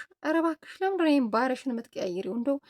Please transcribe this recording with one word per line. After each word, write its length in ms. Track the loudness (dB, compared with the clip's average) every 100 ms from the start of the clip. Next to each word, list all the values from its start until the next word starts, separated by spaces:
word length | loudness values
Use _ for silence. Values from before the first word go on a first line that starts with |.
| -14 _
ኧረ 140 | 0 2
እባክሽ 360 | 2 -2 -10 -4
ለምንድን 240 | -2 2
ነው 80 | 4
ይሄን 200 | 4 2
ባህሪሽን 420 | 2 0 -2 -4
የምትቀያይሪው? 640 | -6 -6 -6 -4 -4 -4
እንደው 240 | -4 -2 -2